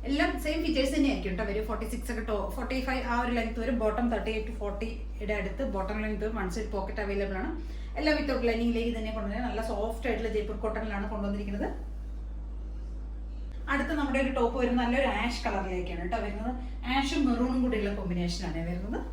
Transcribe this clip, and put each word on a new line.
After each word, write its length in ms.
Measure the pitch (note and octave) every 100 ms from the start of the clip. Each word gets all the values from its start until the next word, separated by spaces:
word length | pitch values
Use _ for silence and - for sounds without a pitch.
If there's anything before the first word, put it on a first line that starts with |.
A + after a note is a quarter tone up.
| -
എല്ലാം 240 | C#4+ E4 D4
സെയിം 220 | D4+ D#4 -
ഫീച്ചേഴ്സ് 300 | C4 C#4 D#4
തന്നെ 140 | C4+
ആയിരിക്കും 260 | - G3 F3+
ട്ടോ. 60 | G#3
ഒരു 80 | G3+ A3
ഫോർട്ടി 180 | G#3+ A3+
സിക്സ് 200 | A#3+ -
ഒക്കെ 120 | A3 A3
ടോ-, 200 | G#3 F#3+ -
ഫോർട്ടി 220 | A#3 C4 C4
ഫൈവ് 160 | B3+ A#3+
ആ 40 | A#3+
ഒരു 100 | A#3+ A#3
ലെങ്ത് 220 | A3 A#3
വരും. 200 | A#3+ A3+
ബോട്ടം 280 | G#3+ G#3+ A#3+
തേർട്ടി 200 | G#3+ F#3+
എയ്റ്റ് 200 | A3 G#3+
to 40 | -
ഫോർട്ടിയുടെ 720 | G3+ G3 A3+ - - - G3+
അടുത്ത് 300 | G#3 F#3+ - C4+ F#3+
ബോട്ടം 220 | F#3+ G#3+
ലെങ്ത് 200 | G#3+ G#3 G#3+
വരും. 100 | A3+
വൺ 140 | F#3 A3
സൈഡ് 160 | G#3+
പോക്കറ്റ് 280 | G3+ F#3+ - G3+
അവൈലബിൾ 320 | G3 G3 F#3+
ആണ്. 80 | E3 - - - - -
എല്ലാം 180 | D4+ D4+
without 240 | C#4+ A#3+ A#3
ലൈനിങ്ങിലേക്ക് 500 | A3+ A#3 A3+ A#3 A#3
തന്നെ 140 | A3
കൊണ്ടുവരുന്നത്. 380 | A3 G3+ G#3+ B3
നല്ല 120 | G#3 A3
സോഫ്റ്റ് 360 | - A3 A#3+ C4
ആയിട്ടുള്ള 240 | A3+ A3+ G#3
ജയ്പൂർ 220 | G3+ G#3
കോട്ടണിലാണ് 460 | A3 G#3+ G#3+ G3+ G#3
കൊണ്ടുവന്നിരിക്കുന്നത്. 580 | G#3+ G3+ G3+ G3+ G3+ F4+ - - - - - - - - - - - - - - - - - - - -
അടുത്ത 180 | C#4 - D4+
നമ്മുടെ 200 | C#4 C4+
ഒരു 80 | C4 C4
ടോപ്പ് 200 | A#3 C4
വരുന്നത് 260 | B3 B3 A#3+
നല്ലൊരു 220 | B3+ B3
ആഷ് 360 | G#3 A#3 - A3+
കളറിലേക്കാണ് 640 | G3 F#3 F3+ F3 E3+ F3
ട്ടോ 60 | A3 G#3
വരുന്നത്. 260 | G3+ A#3+ B3+ - - A#3+ C4+
ആഷും 260 | C#4 D#4 B3+
മെറൂണും 360 | A#3 B3+ B3+
കൂടിയുള്ള 320 | A#3 G#3+ G3 G3
കോമ്പിനേഷനാണ് 580 | F3 F3 F3 - F3 D#3+ E3+
വരുന്നത്. 300 | F3 G3+ - A4+